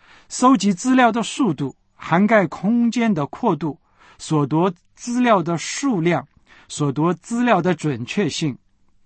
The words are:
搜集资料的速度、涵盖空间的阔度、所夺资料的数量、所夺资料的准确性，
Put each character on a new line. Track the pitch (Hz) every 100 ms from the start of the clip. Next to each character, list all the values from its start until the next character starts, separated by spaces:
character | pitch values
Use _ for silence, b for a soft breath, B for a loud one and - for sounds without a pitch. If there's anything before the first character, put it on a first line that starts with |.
| b b b
搜 | - 254 247
集 | 202
资 | 185 254 262
料 | 240
的 | 226
速 | - - 233
度、 | 139 135 - _
涵 | _ - 170 208
盖 | 220 170
空 | - 196 240 233
间 | 240 226
的 | 170 143
阔 | - 233
度、 | 156 160 135 b b b b
所 | - 156 135
夺 | 156 190 - _ _
资 | 240 240
料 | 247 202
的 | 165 170
数 | - - 277 196
量、 | 170 151 - _ b b b
所 | - 147
夺 | 135 170
资 | 175 - 233
料 | 247 190
的 | 175
准 | 175 151 120 123
确 | - 156
性， | - 156 117 _ _ _ _